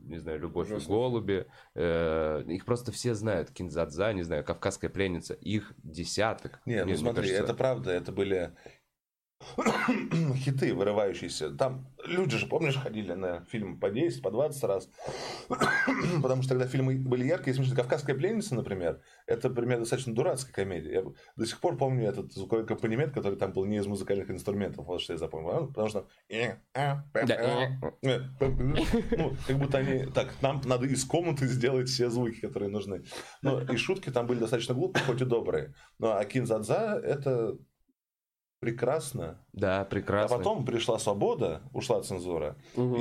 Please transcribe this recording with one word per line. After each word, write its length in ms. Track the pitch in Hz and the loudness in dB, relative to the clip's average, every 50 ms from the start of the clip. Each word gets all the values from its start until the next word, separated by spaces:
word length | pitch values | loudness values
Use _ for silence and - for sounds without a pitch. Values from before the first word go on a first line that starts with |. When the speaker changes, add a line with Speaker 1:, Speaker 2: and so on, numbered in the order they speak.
| - | -12
Speaker 1:
не 100 | - 80 82 | -12 -10 -8
знаю, 200 | 78 82 78 78 | -6 -6 -6 -6
«Любовь 300 | 80 82 82 87 80 101 | -6 -4 -2 -2 -2 -2
и 40 | 107 | -4
Speaker 2:
Ужасно. 200 | 104 - - 98 | -4 -2 0 2
Speaker 1:
голуби». 520 | 110 123 127 120 113 101 95 98 90 - - - - - _ - | 2 2 2 0 0 0 0 0 0 -2 -4 -12 -20 -20 _ -4
Э, 680 | - 85 85 82 82 82 80 80 80 78 78 78 76 - | 0 0 2 2 2 2 2 2 2 2 2 0 -2 -2
их 180 | - 85 95 - | -4 -4 -4 -2
просто 260 | - 120 120 127 110 | -2 -2 -2 -2 -6
все 220 | 101 - - 123 117 | -6 -2 -2 -2 -2
знают. 360 | 101 107 110 101 85 76 - | 0 0 0 0 0 -2 -4
«Кинзадза», 600 | - - 90 85 73 82 82 80 73 80 98 113 107 | -6 -8 -6 -4 -2 -2 -2 0 0 0 0 0 0
не 100 | 92 85 | -2 -2
знаю, 200 | 82 82 73 73 | -2 -2 -2 -2
«Кавказская 460 | - 85 - - 98 95 - - 80 | -2 -4 -2 -2 -4 -2 -2 -4 -4
пленница». 440 | - 90 98 95 87 80 - - - | 0 0 0 0 0 -2 -4 -8 -10
Их 400 | - - - 104 107 - - - - - | -8 -4 -2 -2 -2 -2 -6 -12 -16 -16
десяток. 760 | 71 78 82 82 82 - - 104 110 101 - - - - - - | -10 -8 -8 -6 -2 0 0 2 0 0 -2 -8 -12 -14 -10 -6
Speaker 3:
Не, 100 | 123 117 107 | -2 -2 0
ну 40 | 90 | 0
Speaker 1:
Мне, 100 | 92 90 | 0 0
мне 40 | |
Speaker 3:
смотри, 240 | 76 76 120 117 92 85 | 0 0 0 0 0 0
Speaker 1:
кажется, 200 | 95 92 98 - | 2 2 2 0
Speaker 3:
это 100 | - - | 0 0
правда, 380 | - 127 131 127 110 - 95 | 0 0 0 0 0 -2 -2
это 200 | 90 90 - - | -2 -2 -2 -4
были 400 | 98 101 98 95 95 90 87 80 - - - - - _ _ _ _ _ _ _ _ _ _ _ _ - - - - | -2 -2 0 2 0 0 0 -2 -8 -12 -20 -20 -20 _ _ _ _ _ _ _ _ _ _ _ _ -20 -18 -10 -6
<coughs> 800 | - - 226 - - - - 247 208 - - 165 165 165 143 127 | -2 0 0 2 2 2 2 2 2 0 -2 0 0 2 2 0
хиты, 360 | 131 - 143 135 - - 135 98 | 0 0 0 0 2 2 2 2
вырывающиеся. 800 | 87 98 104 104 104 104 98 87 - 92 85 - - 78 76 | 2 2 2 4 4 2 2 0 -2 -6 -8 -6 -4 -4 -4
Там 360 | 71 69 135 131 131 - - - - - - | -2 0 0 0 -2 -4 -10 -14 -16 -12 -6
люди 320 | - 170 180 190 143 117 | -2 0 2 2 2 2
же, 100 | 110 101 | 0 0
помнишь, 300 | - 131 160 170 143 131 | 0 0 2 2 2 0
ходили 340 | 131 - - 107 107 104 90 87 | 0 -2 -4 -4 -4 -4 -4 -4
на 300 | 95 95 90 87 85 85 | -2 -2 -2 -4 -4 -6
фильм 320 | - - 113 101 92 82 - | -6 -6 -4 -4 -6 -4 -2
по 100 | - 98 | -2 0
десять, 320 | 101 120 165 170 - 135 | 2 2 0 0 0 -2
по 100 | - 98 | -4 -2
двадцать 320 | 104 117 143 151 135 135 - | 0 2 0 0 0 -2 0
раз. 260 | 101 98 95 - - - - - - - - - - - - - - | 0 0 0 -2 -6 -12 -12 -10 -10 -8 -8 -8 -8 -10 -10 -6 -4
<coughs> 720 | 254 - - - 1077 1077 - - 269 - 175 165 180 160 | 0 2 4 4 4 4 2 0 0 0 0 0 2 2
Потому 200 | 131 127 131 131 131 | 2 2 2 2 2
что 80 | 131 | 2
тогда 140 | 127 127 127 | 2 2 0
фильмы 300 | 127 - 135 131 131 131 | 0 0 0 2 2 2
были 280 | 135 131 131 127 123 123 | 0 0 0 2 2 2
яркие 260 | 135 170 185 - 139 127 | 2 2 2 0 0 0
и 40 | |
смешные. 180 | 135 131 131 131 | 2 2 2 2
«Кавказская 400 | 131 120 127 - 147 - - 131 | 2 2 2 0 0 0 0 0
пленница», 400 | 131 151 196 226 214 - - 131 | 0 0 0 0 0 -2 -2 -2
например, 460 | 110 101 - 101 92 85 82 80 - - - - - _ | -2 -2 -2 -2 -2 -2 -2 -2 -4 -8 -20 -20 -8 _
это, 220 | - - 113 - 127 | -2 0 0 0 0
например, 300 | 131 123 117 123 123 117 | 0 0 2 2 2 0
достаточно 360 | 113 113 135 131 135 120 110 | 0 0 -2 -2 -2 0 0
дурацкая 380 | 113 147 185 156 127 - - - | 2 2 2 2 0 -4 -4 -2
комедия. 400 | - 98 98 92 82 78 78 - | -2 -2 -2 -2 -4 -4 -2 0
Я 100 | 92 92 - - - - - - | 0 -2 -2 -6 -16 -20 -12 -6
до 100 | - 113 | -4 -4
сих 140 | 113 - - | -4 -2 -2
пор 180 | - 175 147 | 0 0 2
помню 300 | 127 139 131 131 123 110 | 2 2 2 2 2 2
этот 240 | 101 101 104 95 - | 0 0 -2 -6 -8
звуковой 320 | - 98 98 - 113 110 110 | -8 -8 -2 0 0 0 0
аккомпанемент, 500 | 110 110 - - 113 110 123 156 151 - | 0 -2 -2 0 0 2 0 0 0 -2
который 240 | 110 98 101 98 | -2 -2 -2 0
там 140 | 95 101 95 | 0 -2 -2
был 140 | 92 95 95 | 0 0 0
не 120 | 101 104 | 0 0
из 80 | 104 98 | 0 0
музыкальных 440 | 101 104 95 95 - 101 98 92 - | 0 -2 -2 -2 -2 -2 -2 -2 -4
инструментов, 540 | 95 87 - 107 98 101 98 87 67 - 73 | -6 -6 -4 -2 0 0 -2 -2 -4 -6 -6
вот 160 | 87 90 85 | -6 -4 -4
что 100 | - - 87 | -4 -4 -4
я 60 | 78 | -4
запомнил. 300 | 82 80 - 80 80 85 | -4 -6 -6 -6 -4 -2
А, 180 | 104 151 - | -2 -2 -2
потому 220 | - 139 107 107 107 | -2 -2 -2 -2 0
что 180 | 101 98 - - _ _ _ - | -2 -4 -6 -8 _ _ _ -8
э, 260 | 101 110 120 113 95 - - _ - | -4 -2 -2 -2 -4 -8 -14 _ -4
э, 220 | 127 143 143 139 143 143 - - | -2 0 0 0 -2 -4 -2 0
п, 120 | 110 120 | 2 2
Speaker 1:
Да. 80 | 120 113 | 4 2
Speaker 3:
э, 320 | 110 117 123 123 123 131 131 131 131 - - - - | 2 2 2 2 2 0 0 -2 -2 -4 -6 -6 -2
э, 180 | - 135 123 120 131 - - - | 0 0 0 0 -2 -6 -2 0
п, 100 | 135 135 | 2 2
п, 140 | - 131 127 135 151 - 320 - - 233 202 - - | 4 4 4 4 4 2 4 4 2 2 2 2 2
ну, 160 | - 160 143 - - - | 2 2 0 -2 -2 -2
как 120 | - 135 | 0 2
будто 200 | 139 139 135 135 131 | 2 2 2 2 2
они... 260 | 135 131 131 131 135 | 2 2 2 0 0
Так, 280 | 135 - 123 110 - - - | 0 0 0 0 0 0 0
нам 200 | 135 135 147 139 127 | 0 2 2 2 2
надо 200 | 120 127 120 123 | 2 2 2 2
из 180 | 143 135 - - | 2 2 0 0
комнаты 440 | - - 165 175 170 151 135 131 | 2 2 2 2 2 2 2 2
сделать 420 | 131 131 123 117 135 135 131 123 127 | 0 2 4 4 4 4 4 2 2
все 200 | - - 120 120 | 2 2 2 2
звуки, 300 | 117 123 123 117 113 - | 2 2 0 0 -2 -4
которые 300 | - 98 - 98 101 98 | -6 -6 -4 -2 -2 -2
нужны. 340 | 101 104 95 95 95 87 - - - - - - - - | -2 -2 -2 -4 -6 -6 -8 -10 -12 -12 -12 -14 -10 -2
Но 200 | - 135 131 - | 0 2 2 2
и 140 | 131 - 123 | 0 0 0
шутки 340 | 113 - - 190 190 - 151 | 0 0 0 -2 -2 -2 -2
там 160 | 123 123 120 | 0 0 2
были 140 | 117 123 117 | 2 2 2
достаточно 340 | 113 110 123 113 110 - 123 | 2 2 2 0 0 0 0
глупые, 300 | 127 175 185 - - - | 0 0 0 0 2 2
хоть 180 | 139 117 131 | 2 2 2
и 40 | 127 | 2
добрые. 480 | 117 117 113 90 90 80 78 71 - - - - - _ - | 2 2 2 2 2 0 -2 -2 -6 -10 -18 -20 -20 _ -2
Ну, 120 | 107 110 | 0 2
а 120 | 107 98 104 | 2 2 0
«Кинзадза» — 800 | 104 - 131 120 104 110 107 107 107 143 190 226 214 208 - - | 0 0 0 0 2 0 0 2 2 0 2 2 0 0 0 0
это 540 | - 139 139 135 139 127 117 113 107 - - - _ _ _ _ _ _ _ _ _ _ _ _ _ _ _ _ _ _ _ | 0 -2 0 0 0 2 2 2 0 -2 -6 -10 _ _ _ _ _ _ _ _ _ _ _ _ _ _ _ _ _ _ _
прекрасно. 880 | - 120 117 - 123 123 143 160 156 - - 104 85 80 95 - - _ | -2 -2 0 2 2 2 2 2 0 -4 -6 -6 -6 -6 -8 -12 -18 _
Speaker 1:
Да, 320 | - 95 101 95 92 98 98 | -4 0 0 2 2 2 0
прекрасно. 520 | - - 101 98 - 95 101 107 104 123 | 0 -2 -2 0 2 2 2 4 4 2
Speaker 3:
А 20 | 120 | 2
потом 260 | 92 202 220 175 131 | 2 2 0 0 0
пришла 320 | - 117 113 - - 113 | 0 0 0 2 2 0
свобода, 640 | 107 - 107 101 101 151 220 240 - 113 87 78 76 - - - | 2 2 0 2 2 2 2 2 2 0 0 -2 -4 -8 -8 -6
ушла 280 | 104 107 - 117 101 | -4 0 0 0 0
цензура, 540 | 95 - 101 90 87 90 85 80 76 76 - - - - - | 0 -2 -6 -4 -4 -2 -2 -2 -2 -4 -6 -8 -16 -6 -2
Speaker 2:
Мгм. 180 | 120 123 123 123 120 | 0 0 2 2 2